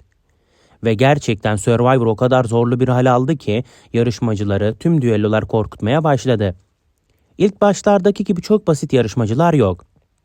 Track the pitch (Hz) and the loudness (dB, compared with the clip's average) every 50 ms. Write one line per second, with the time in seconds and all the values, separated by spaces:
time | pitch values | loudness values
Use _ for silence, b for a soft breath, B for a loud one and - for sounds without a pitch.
0 | _ _ _ _ _ _ _ _ _ _ _ _ _ _ _ _ - 113 113 104 | _ _ _ _ _ _ _ _ _ _ _ _ _ _ _ _ -4 -2 0 2
1 | 131 135 151 143 - - 110 101 - 110 107 101 - 120 117 113 120 127 135 131 | 2 2 2 2 0 -4 -4 -4 -2 -4 -4 -2 -2 0 0 2 2 2 2 2
2 | 117 113 107 - 127 127 131 127 123 107 117 117 117 120 127 123 131 127 123 123 | 2 0 0 0 0 2 2 2 0 0 0 0 0 0 0 0 0 0 0 2
3 | 127 131 123 123 131 131 123 127 - - 104 117 123 b b b b b b 117 | 2 2 2 2 0 -2 -4 -4 -4 -4 -4 -4 -4 b b b b b b -2
4 | 117 120 110 - 120 113 107 98 104 101 101 98 104 107 110 - - 170 170 151 | -2 -2 -2 -4 -4 -4 -2 -2 -2 -2 -2 -2 -2 -2 -4 -2 -2 0 0 0
5 | 120 120 110 104 104 104 107 107 104 - - 113 104 - - - 104 107 135 160 | 0 0 0 0 0 0 0 -2 -2 -2 -2 -4 -4 -4 -8 -6 -4 -2 0 0
6 | 156 156 139 123 - 131 120 104 104 95 87 - _ _ _ _ _ _ _ _ | 0 0 0 0 0 -2 -2 0 -2 -4 -4 -8 _ _ _ _ _ _ _ _
7 | _ _ _ _ _ _ _ - 180 208 202 - 208 202 190 - - 208 202 202 | _ _ _ _ _ _ _ -2 -2 -2 0 2 2 2 2 2 2 2 2 2
8 | 180 208 196 - 202 - 196 170 - - 214 208 - - 156 - - 147 - 127 | 2 0 0 -2 -2 -4 -4 -4 0 0 0 0 2 0 -2 -2 -2 -2 0 0
9 | 117 107 - 123 113 101 113 131 165 175 160 143 110 95 90 - - _ _ _ | 0 0 -2 -2 -2 0 0 0 2 2 4 2 2 2 0 -4 -10 _ _ _
10 | _ _ _ _ | _ _ _ _